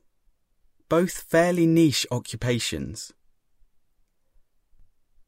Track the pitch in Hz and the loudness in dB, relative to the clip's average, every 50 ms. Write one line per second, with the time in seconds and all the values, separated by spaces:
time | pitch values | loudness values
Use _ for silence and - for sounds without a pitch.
0 | _ _ _ _ _ _ _ _ _ _ _ _ _ _ _ _ _ - 156 170 | _ _ _ _ _ _ _ _ _ _ _ _ _ _ _ _ _ -2 0 0
1 | 185 175 - - - - - 165 170 175 180 175 165 165 165 165 165 151 123 - | 0 0 -2 -8 -6 0 2 2 2 2 2 2 2 4 4 4 4 4 2 0
2 | - - 123 123 - - - 110 - 123 123 113 - - - 76 67 64 98 - | -4 -4 -6 -6 -6 -8 -10 -6 -2 -2 -2 -2 -2 -4 -6 -6 -8 -8 -10 -12
3 | - - - _ _ _ _ _ _ _ _ _ - _ _ _ _ _ _ _ | -16 -18 -20 _ _ _ _ _ _ _ _ _ -20 _ _ _ _ _ _ _
4 | _ _ _ _ _ _ _ - _ _ _ _ _ _ - - - - _ _ | _ _ _ _ _ _ _ -20 _ _ _ _ _ _ -20 -20 -20 -20 _ _
5 | _ _ _ - - | _ _ _ -20 -20